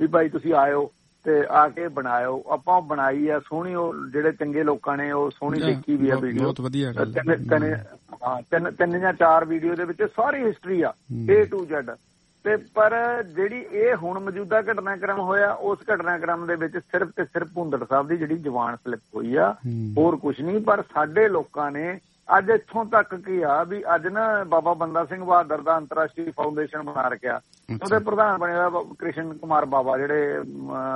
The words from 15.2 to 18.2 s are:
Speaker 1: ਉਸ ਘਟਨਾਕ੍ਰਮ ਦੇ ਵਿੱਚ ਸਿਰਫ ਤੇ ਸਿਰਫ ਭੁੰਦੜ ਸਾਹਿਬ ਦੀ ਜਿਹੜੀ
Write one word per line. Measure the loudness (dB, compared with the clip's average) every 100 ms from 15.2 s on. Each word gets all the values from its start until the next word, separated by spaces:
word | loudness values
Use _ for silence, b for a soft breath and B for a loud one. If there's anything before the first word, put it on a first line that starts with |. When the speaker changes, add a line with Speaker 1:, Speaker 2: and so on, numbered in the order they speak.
| 0 2 2
Speaker 1:
ਉਸ | 2 -2 -4 -2
ਘਟਨਾਕ੍ਰਮ | -2 0 -2 -2 -4 -2
ਦੇ | -2
ਵਿੱਚ | -4 -6
ਸਿਰਫ | -4 -2 -2 -4
ਤੇ |
ਸਿਰਫ | -6 -4 -6
ਭੁੰਦੜ | -6 -4 -4 0
ਸਾਹਿਬ | 0 0
ਦੀ |
ਜਿਹੜੀ | -2